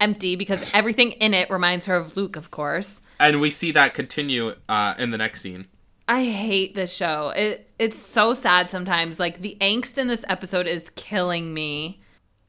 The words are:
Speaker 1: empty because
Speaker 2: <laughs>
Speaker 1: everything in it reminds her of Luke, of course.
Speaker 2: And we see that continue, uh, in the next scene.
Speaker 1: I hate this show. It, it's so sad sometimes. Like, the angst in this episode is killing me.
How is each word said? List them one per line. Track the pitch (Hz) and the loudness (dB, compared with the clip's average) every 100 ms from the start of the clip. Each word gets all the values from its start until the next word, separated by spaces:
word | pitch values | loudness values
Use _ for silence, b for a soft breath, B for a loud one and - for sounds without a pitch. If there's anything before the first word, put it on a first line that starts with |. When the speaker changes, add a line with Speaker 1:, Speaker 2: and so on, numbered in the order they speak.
Speaker 1:
empty | 214 208 185 180 | 0 2 -2 -2
because | 196 190 - | -2 -2 2
Speaker 2:
<laughs> | |
Speaker 1:
everything | 202 214 226 240 | 2 4 4 2
in | - 214 | 2 2
it | 190 175 | 4 2
reminds | 185 175 180 190 | 2 2 2 0
her | |
of | 180 160 190 | 0 0 -4
Luke, | 196 160 | -4 -6
of | 160 | -12
course. | - 147 156 208 - - - | -8 -4 -4 -4 -8 -8 2
Speaker 2:
And | 147 147 | 4 4
we | 151 | 2
see | 147 170 | 0 2
that | 151 135 | 4 4
continue, | - 127 - 143 127 113 - - | 2 -6 -6 -2 -2 -2 -6 -2
uh, | 107 104 - | 0 2 0
in | 120 | -4
the | 110 | -2
next | 110 - | -4 -6
scene. | 95 90 95 _ _ _ - | -12 -12 -16 _ _ _ -2
Speaker 1:
I | 247 | 0
hate | 247 202 220 196 190 | 0 -2 0 0 0
this | 196 180 | -4 -6
show. | - 175 151 147 - | -4 -4 -2 -4 -2
It, | 214 - - - | -2 -4 -10 -4
it's | 226 220 | -2 0
so | - 233 220 | 0 2 2
sad | 233 208 180 180 | 4 4 4 4
sometimes. | 185 185 170 170 165 | -4 0 0 0 -2
Like, | 175 170 | -4 -4
the | 196 - | -8 0
angst | 196 226 - - | 2 2 -2 -2
in | 254 | -2
this | 233 - | -2 -2
episode | 190 185 185 175 | -4 -2 -2 -2
is | 175 - - | -4 -6 -12
killing | - 208 180 170 165 | -4 -2 0 -2 -4
me. | 156 151 147 156 196 _ _ _ _ | -4 -4 -4 -8 -10 _ _ _ _